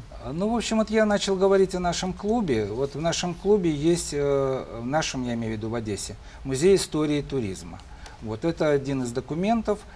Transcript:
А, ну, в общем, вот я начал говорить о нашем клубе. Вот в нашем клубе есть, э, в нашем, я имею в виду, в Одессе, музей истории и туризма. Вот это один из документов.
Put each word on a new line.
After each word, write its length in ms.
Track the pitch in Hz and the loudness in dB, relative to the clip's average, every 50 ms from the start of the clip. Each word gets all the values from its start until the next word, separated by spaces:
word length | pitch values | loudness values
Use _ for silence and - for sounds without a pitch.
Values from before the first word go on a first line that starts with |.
| 120 - - - - | -14 -16 -14 -12 -10
А, 80 | 117 135 | -8 -4
ну, 160 | 165 190 214 | -2 -2 0
в 80 | 233 | 0
общем, 220 | 233 196 - 226 220 | 0 0 0 2 0
вот 120 | 220 208 | 2 2
я 140 | 220 220 220 | 4 4 4
начал 320 | 214 208 196 - - 196 | 4 4 2 2 0 2
говорить 380 | 185 185 196 196 196 190 185 185 | 4 4 6 6 6 6 4 2
о 60 | 180 | 0
нашем 320 | 180 175 170 - - 185 185 | 0 0 0 0 -2 -4 -4
клубе. 540 | - - 202 220 247 226 170 127 110 107 | -4 -2 0 0 2 2 2 2 2 2
Вот 280 | 98 104 120 139 135 - | 0 -2 -2 -2 -2 -2
в 60 | 139 | -2
нашем 340 | 156 165 156 - - 180 170 | -2 -2 0 0 -2 -4 -4
клубе 360 | - - 190 208 214 180 170 | -2 2 4 4 4 4 2
есть, 400 | 151 143 143 165 175 165 170 - - | 0 2 2 2 2 2 0 -2 -2
э, 680 | 143 143 143 139 139 135 135 135 131 - - 92 117 | 0 2 2 2 2 2 2 0 -2 -4 -8 -10 -8
в 60 | 117 | -4
нашем, 380 | 123 139 156 156 - - 135 127 | -2 0 0 0 -2 -2 -4 -4
я 100 | 120 120 | -4 -4
имею 200 | 117 117 110 110 | -4 -2 -4 -4
в 20 | |
виду, 120 | 110 107 110 | -4 -4 -4
в 60 | 113 | -4
Одессе, 420 | 120 113 107 101 95 - - 101 - - - - - - | -4 -4 -4 -4 -6 -6 -8 -12 -14 -16 -18 -16 -12 -6
музей 320 | 135 135 127 151 190 196 | -4 -2 2 4 6 6
истории 420 | 175 - - - 156 151 151 147 147 | 4 4 0 -2 0 0 0 0 -2
и 40 | 143 | -2
туризма. 580 | 147 139 135 117 98 92 87 - 90 82 - - - - - - - - - - | -2 -4 -4 -2 -4 -6 -8 -10 -14 -14 -16 -16 -16 -18 -16 -16 -16 -16 -12 -10
Вот 220 | 113 110 110 - | -8 -6 -4 -2
это 260 | 165 165 - 170 151 | -2 0 2 2 4
один 320 | 147 143 131 135 139 135 127 | 2 2 2 0 -2 -2 -2
из 100 | 120 120 | -4 -4
документов. 680 | 127 123 - 147 160 185 208 233 233 220 - 208 190 - - - | -6 -6 -4 -4 -2 0 2 0 0 0 0 -2 -4 -4 -12 -18